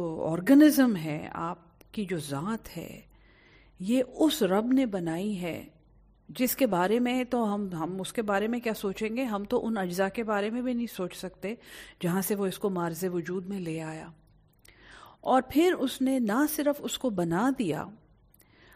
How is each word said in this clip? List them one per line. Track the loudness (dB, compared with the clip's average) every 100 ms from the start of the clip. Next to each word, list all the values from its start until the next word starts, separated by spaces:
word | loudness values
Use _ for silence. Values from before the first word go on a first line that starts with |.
| -2 -2 -2
organism | 0 8 10 10 8 4 2
है, | -2 -6 -6
आपकी | -6 -6 -8 -14 -20 -12 -8 -4
जो | -4
ज़ात | -4 -4 -4 -6 -8
है, | -12 -12 -14 -20 -20 _ _ -20 -20 -20 -8
ये | 0 2
उस | 2 2 2 4
रब | 2 2 4
ने | 2 2
बनाई | 0 -2 -2 -4
है | -4 -6 -6 -10 -20 _ _ _ _ -10
जिसके | -2 -2 2 2
बारे | 4 2 2
में | 2 0 0
तो | 0
हम, | 0 -2 -4
हम | -4 -4 -6
उसके | -6 -4
बारे | 0 0 0
में | -2
क्या | -4
सोचेंगे, | -4 -4 -4 -4 -4
हम | -2 -4 -2
तो | -2
उन | 0 -2
अज्जा | -2 0 -2
के | -2
बारे | -2 -2 -2
में | -2
भी | -2
नहीं | -2 -4
सोच | -6 -8 -8
सकते | -12 -8 -10 -10 -14 -20 -20 -6
जहाँ | 0 0
से | 0 0
वो | -2
इसको | -2 -2
मार्ज़े | -2 -2 -4 -4
वजूद | -4 -4 -6 -6
में | -6
ले | -6 -6
आया। | -8 -10 -14 -20 _ _ _ _ -20 -20 -20 -20 -20 -6
और | 2 2 4
फिर | 4 4 4
उसने | -2 0 0 2
ना | 2 2 2
सिर्फ | 2 0 0
उसको | -4 -4 -2
बना | 0 0 2 0
दिया, | 0 -2 -4 -6 -14 _ _ _ _ _ _ -20